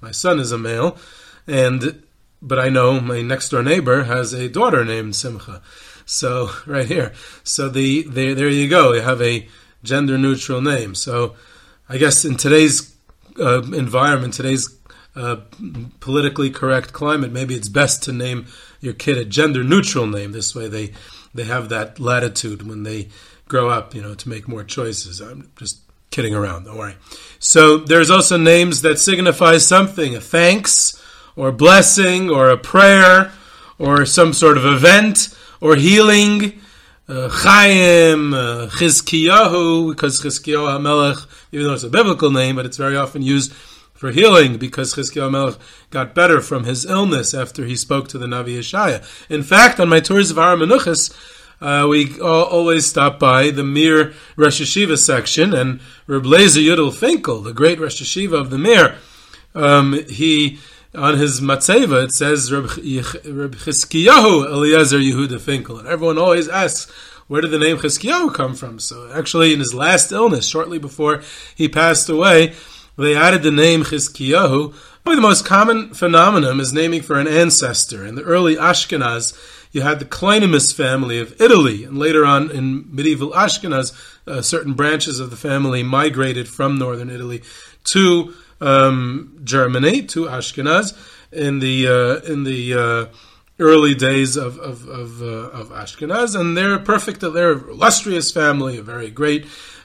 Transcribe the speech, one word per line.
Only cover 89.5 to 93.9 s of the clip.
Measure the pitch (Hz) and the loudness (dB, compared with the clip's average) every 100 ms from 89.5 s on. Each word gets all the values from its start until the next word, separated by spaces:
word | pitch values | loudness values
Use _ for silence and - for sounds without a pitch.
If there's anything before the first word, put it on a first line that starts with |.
| 131 127 127 143 262 | 0 0 0 0 0
to | 196 160 160 | -4 -8 -8
Ashkenaz, | 127 - - 143 175 208 - - - _ | -8 -10 -6 -2 0 -2 -8 -20 -20 _
in | 160 143 139 | -8 -4 -4
the, | 131 131 127 | -2 -2 0
uh, | 123 123 147 160 | 2 0 -2 -6
in | 143 135 | -6 -6
the, | 131 123 | -6 -4
uh, | 123 120 117 113 - _ _ _ - | -4 -2 -4 -6 -14 _ _ _ 0
early | 160 160 147 | 4 6 4